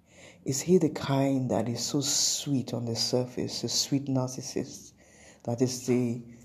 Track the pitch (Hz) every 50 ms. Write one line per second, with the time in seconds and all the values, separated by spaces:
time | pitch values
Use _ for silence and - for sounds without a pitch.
0 | _ _ - - - - - - - 156 131 - - 160 185 180 160 143 - -
1 | - - 135 135 135 139 139 131 131 113 107 107 107 120 117 117 - - - 143
2 | 131 - - - - - - - - 147 139 123 117 - - 117 120 117 113 117
3 | - - - 123 123 127 - - - - - - - 117 - - - - 143 135
4 | 139 135 131 131 127 127 - - - - - - - - - - - - - -
5 | - - - - - - - - - 117 120 117 127 123 127 - - 127 123 123
6 | 123 120 120 - - - - -